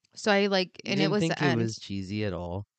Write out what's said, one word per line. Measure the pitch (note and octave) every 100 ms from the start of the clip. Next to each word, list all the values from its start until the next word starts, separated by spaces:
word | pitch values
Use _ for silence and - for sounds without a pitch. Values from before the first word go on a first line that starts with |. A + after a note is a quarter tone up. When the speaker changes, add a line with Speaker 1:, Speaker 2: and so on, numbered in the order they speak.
| _ -
Speaker 1:
So | -
I, | G3+ G3+
like, | G3 F#3 - -
Speaker 2:
You | G3
Speaker 1:
and |
it | F#3+
Speaker 2:
didn't |
Speaker 1:
was | G#3 E3
Speaker 2:
think | -
Speaker 1:
the |
Speaker 2:
it | -
Speaker 1:
end. |
Speaker 2:
was | A#2 A2+ A2
cheesy | - G2 F#2+ G#2 G#2
at |
all? | F2 F2 F2+ G2+